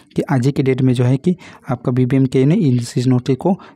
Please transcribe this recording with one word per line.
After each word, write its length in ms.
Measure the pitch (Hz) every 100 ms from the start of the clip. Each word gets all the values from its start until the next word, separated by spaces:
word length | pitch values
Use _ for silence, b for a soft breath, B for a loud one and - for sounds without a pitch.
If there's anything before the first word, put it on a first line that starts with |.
| B -
कि 60 |
आज 200 | - 131 135
ही 40 |
के 100 | 139
डेट 200 | 131 127
में 100 | 131
जो 100 | 123
है 120 | 123 135
कि 180 | 180 175 B B -
आपका 220 | - 135
बीबीएम 340 | 127 123 135 131
के 180 | 135
ने 100 | 135 208
इस, 360 | 143 123 120 131
इस 80 | 123
नोटिस 300 | 123 123 127
को 180 | 175 196 B